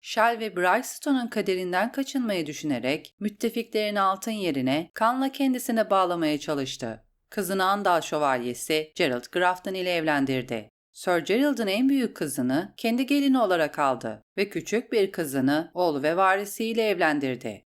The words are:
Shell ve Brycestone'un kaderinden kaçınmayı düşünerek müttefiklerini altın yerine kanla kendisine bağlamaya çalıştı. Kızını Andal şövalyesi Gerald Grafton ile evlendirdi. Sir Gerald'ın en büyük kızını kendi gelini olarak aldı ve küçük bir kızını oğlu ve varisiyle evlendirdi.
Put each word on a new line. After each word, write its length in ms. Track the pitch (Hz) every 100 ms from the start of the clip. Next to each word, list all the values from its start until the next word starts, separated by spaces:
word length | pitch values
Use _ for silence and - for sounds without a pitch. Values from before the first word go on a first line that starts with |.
Shell 360 | - - 226 233
ve 160 | 220 180
Brycestone'un 720 | 180 202 254 - - 269 233
kaderinden 640 | 214 202 185 185 180 220
kaçınmayı 540 | 247 269 277 240 190 151
düşünerek 680 | 147 156 127 123 156 - _
müttefiklerini 840 | 208 208 233 233 226 220 214 208
altın 300 | 196 196 233
yerine 600 | 220 180 139 127 143 170
kanla 380 | - 220 254 269
kendisine 580 | 269 269 254 - 226 214
bağlamaya 500 | 196 185 175 160 151
çalıştı. 640 | - 151 131 - 117 110 _ _ _
Kızını 360 | - 180 196 190
Andal 360 | 202 196 175
şövalyesi 920 | 151 156 147 127 120 120 - 156 156 -
Gerald 300 | 170 123 -
Grafton 420 | 180 180 180 -
ile 220 | 190 180 175
evlendirdi. 760 | 160 147 135 131 - 113 107 _ _
Sir 260 | - - 175
Gerald'ın 500 | 160 208 285 247 220
en 220 | 196 262
büyük 260 | 277 233 -
kızını 580 | 156 139 123 135 190 -
kendi 280 | 233 240 262
gelini 340 | 285 285 262
olarak 400 | 214 175 151 151
aldı 440 | 143 123 117 107 _ -
ve 120 | 202
küçük 420 | 170 170 208 -
bir 200 | 233 196
kızını 600 | 196 160 135 131 147 165
oğlu 300 | 185 180 143
ve 140 | 147 170
varisiyle 720 | 190 196 202 - 226 226 220
evlendirdi. 760 | 180 165 147 135 127 120 98 _